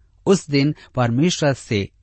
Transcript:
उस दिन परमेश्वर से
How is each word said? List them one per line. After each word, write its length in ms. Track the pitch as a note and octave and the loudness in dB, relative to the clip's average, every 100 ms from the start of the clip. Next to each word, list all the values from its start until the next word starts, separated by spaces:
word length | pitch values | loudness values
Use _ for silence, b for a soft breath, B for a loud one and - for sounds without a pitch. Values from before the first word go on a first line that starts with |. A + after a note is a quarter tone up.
| _ _ - | _ _ 0
उस 240 | G3 - | 0 0
दिन 240 | C#3 C#3+ D3 B | 0 0 -2 B
परमेश्वर 580 | - A#2+ A#2 E3+ - D3+ | -2 0 2 0 0 -2
से 360 | C3 - G#2+ F#2+ - | -2 -2 -4 -4 -8